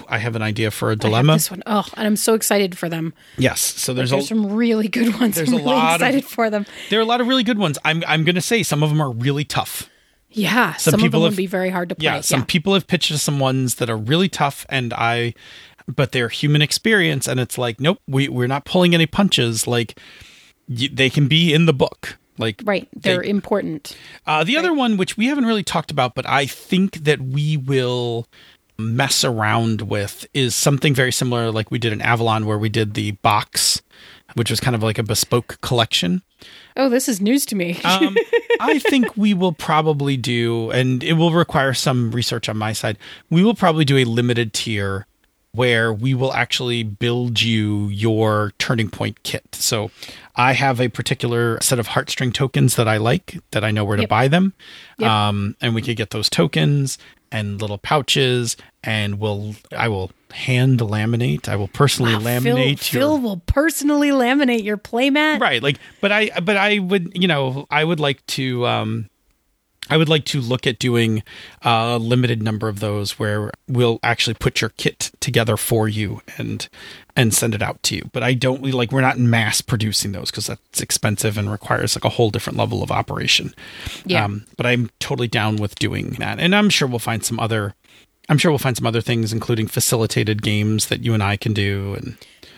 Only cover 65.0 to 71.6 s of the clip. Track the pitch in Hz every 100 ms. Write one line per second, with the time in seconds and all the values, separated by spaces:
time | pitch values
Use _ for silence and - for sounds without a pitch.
65 | 277 294 311 302 214 120 135 143 - -
66 | 196 208 214 - 175 202 208 208 180 202
67 | 170 175 180 147 131 135 - 147 156 165
68 | 143 135 - - 131 123 120 117 107 113
69 | 104 _ _ _ _ _ _ _ - 160
70 | 156 160 - 147 120 127 139 117 127 120
71 | 113 107 - - - -